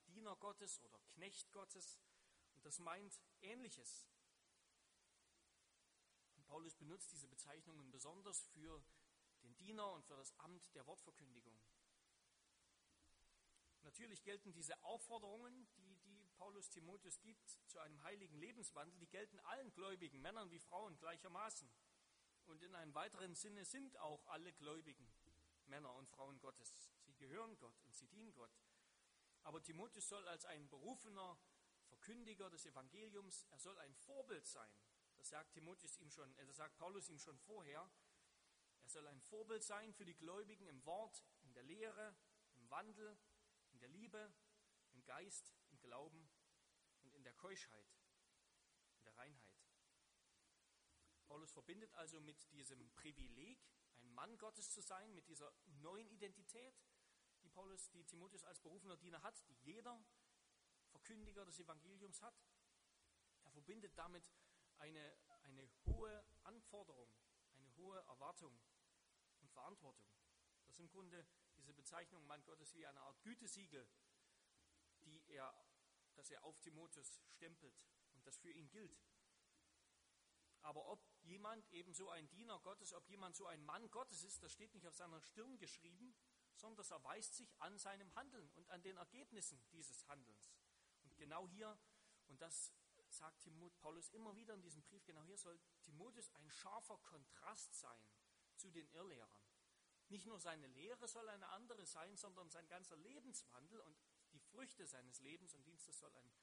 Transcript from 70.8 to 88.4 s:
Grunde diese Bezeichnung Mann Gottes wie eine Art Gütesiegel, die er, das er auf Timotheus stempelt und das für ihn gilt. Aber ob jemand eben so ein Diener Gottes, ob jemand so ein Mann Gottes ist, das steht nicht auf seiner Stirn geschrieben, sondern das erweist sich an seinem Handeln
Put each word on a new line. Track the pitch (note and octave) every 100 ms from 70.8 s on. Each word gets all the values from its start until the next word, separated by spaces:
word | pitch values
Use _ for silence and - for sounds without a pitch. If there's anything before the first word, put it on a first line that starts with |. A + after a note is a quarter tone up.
| E3+
Grunde | F#3+ F#3 F3 D#3 - - -
diese | C#3
Bezeichnung | D3 C3 E3 E3+ F3 D3
Mann | D3
Gottes | C#3+ D#3+ D3
wie | E3 D3
eine | C#3
Art | C#3 C3+
Gütesiegel, | G#3+ A#3 A3+ F#3+ F#3 C#3+ A2 - - - - - - - - - - -
die | D#3 D#3 -
er, | C#3+ C3 - - - - - -
das | - C#3
er | D3+
auf | D#3+ D#3
Timotheus | E3+ D#3 E3 D3 B2+ - -
stempelt | - E3 D#3+ C#3 - - - -
und | C3+ C3+
das | -
für | F3
ihn | D#3 D3
gilt. | G#3 F#3+ - - - - - - - - - - - - - - - - -
Aber | D3+ D3+ -
ob | G3+ - -
jemand | E3 F#3+ G#3 A3 G3+
eben | F3 F3+
so | E3+ F#3+
ein | E3+ D3+
Diener | F3+ A#3 F#3
Gottes, | F#3 G3+ G3+
ob | F3+ E3+
jemand | G3 F#3 E3+
so | F#3
ein | D#3+
Mann | D3+ F3 A3+
Gottes | G#3 - E3
ist, | F#3+ -
das | D#3+
steht | - G#3+
nicht | G#3 E3
auf |
seiner | D#3 F3+ D#3+
Stirn | - - B3 B3+
geschrieben, | D#3+ - E3 F3+ B3 A#3 - - -
sondern | - G#3+ A3
das | -
erweist | D#3+ C3 G3 A3 -
sich | A#3+ -
an | E3 G3+
seinem | G3+ G3 F#3+
Handeln | G#3+ C#4 A#3+